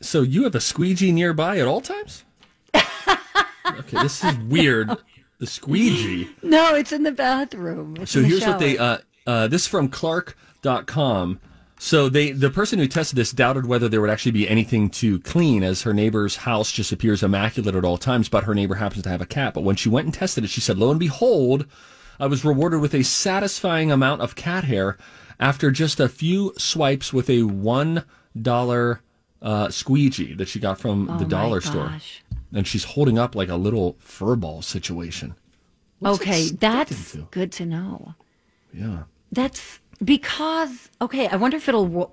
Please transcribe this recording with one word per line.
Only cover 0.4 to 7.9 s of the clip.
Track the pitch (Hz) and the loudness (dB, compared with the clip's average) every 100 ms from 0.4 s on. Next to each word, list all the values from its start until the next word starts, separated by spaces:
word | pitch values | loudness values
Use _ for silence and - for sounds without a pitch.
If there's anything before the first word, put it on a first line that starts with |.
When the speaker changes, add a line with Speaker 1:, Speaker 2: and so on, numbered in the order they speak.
Speaker 1:
have | 269 | 2
a | 113 | 0
squeegee | - - 180 180 190 | -2 0 0 2 4
nearby | 170 175 156 170 196 | 4 2 0 0 0
at | 127 | 0
all | 175 | 0
times? | - 403 427 - - _ _ _ _ | -4 -10 -10 -16 -20 _ _ _ _
Speaker 2:
<laughs> | 294 - - - 349 - 403 - - 359 - | 0 0 -2 0 0 0 -2 -2 -4 -8 -8
Speaker 1:
Okay, | - - | -6 -2
this | 143 - | -2 0
is | 185 123 | -2 -2
weird. | 113 156 151 113 107 - - _ _ _ | 0 4 4 4 0 -4 -8 _ _ _
The | 123 | -10
squeegee. | - 139 175 233 131 98 90 - - | -10 -2 2 4 2 0 -4 -6 -8
Speaker 2:
No, | 349 311 330 294 | 2 4 6 2
it's | - | 0
in | 302 | -2
the | 294 | -2
bathroom. | 262 254 269 285 208 170 156 151 | 0 0 0 -4 -8 -8 -8 -10